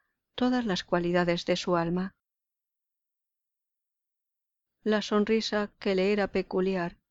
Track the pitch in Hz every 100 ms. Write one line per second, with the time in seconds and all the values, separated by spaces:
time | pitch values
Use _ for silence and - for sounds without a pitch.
0 | _ _ _ - 247 254 233 180 - 175
1 | 175 180 175 170 - 175 - 175 170 180
2 | 190 - _ _ _ _ _ _ _ _
3 | _ _ _ _ _ _ _ _ _ _
4 | _ _ _ _ _ _ _ _ 214 214
5 | - 208 208 220 - 208 208 - 208 190
6 | 190 208 190 190 185 190 190 190 170 -
7 | _